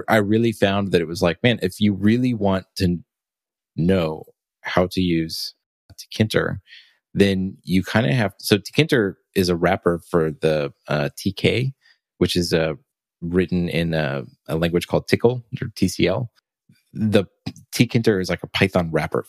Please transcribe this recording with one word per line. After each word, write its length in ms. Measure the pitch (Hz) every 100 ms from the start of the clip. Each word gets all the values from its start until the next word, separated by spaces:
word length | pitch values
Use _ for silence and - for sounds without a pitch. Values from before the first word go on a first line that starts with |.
| -
I 80 | 110
really 340 | 101 110 117
found 380 | 107 98 98 101
that 100 | 90
it 60 | 80
was 140 | 87
like, 220 | 90 82
man, 160 | 127 110
if 180 | 92 -
you 140 | 104
really 400 | 95 104 120 127
want 320 | 113 101 95 - -
to 200 | 90 85 - _ _ _ _ _ _ -
know 500 | 85 95 82 78 - _ _ _
how 260 | - - 90
to 140 | -
use 520 | 90 82 80 - - - _ _ -
Tkinter, 640 | - - - 110 87 82 92 - - - _ _
then 440 | - 98 95 95 -
you 220 | - 92
kinda 280 | - 107 135
have, 220 | 135 101 -
so 180 | - 104
Tkinter 600 | - - 160 139 98 - _ -
is 140 | 90
a 60 | 85
wrapper 460 | 87 95 90 85 -
for 220 | 87 80
the, 420 | 76 80 78 71 - -
uh, 220 | 73 71 -
T 160 | -
K, 440 | - - 101 135 - _ _ _ -
which 180 | 90 90
is, 200 | 82 85
uh, 180 | 80 73 _ _ _ _
written 460 | 85 90 87 90 87
in 240 | 80 82
a, 300 | 80 73 69 62 _ -
a 80 | 80
language 320 | 85 85 -
called 200 | 78 -
Tcl 360 | - 120 127 - -
or 60 | - -
T 120 | 95
C 200 | - 87
L. 240 | 98 120 _ _ _ _ _ _
The 340 | - 107 104 92 _ - - -
Tkinter 480 | - 120 123 113 98
is 120 | 90
like 100 | 87
a 60 | -
Python 420 | - 95 - 85
wrapper 340 | 78 - -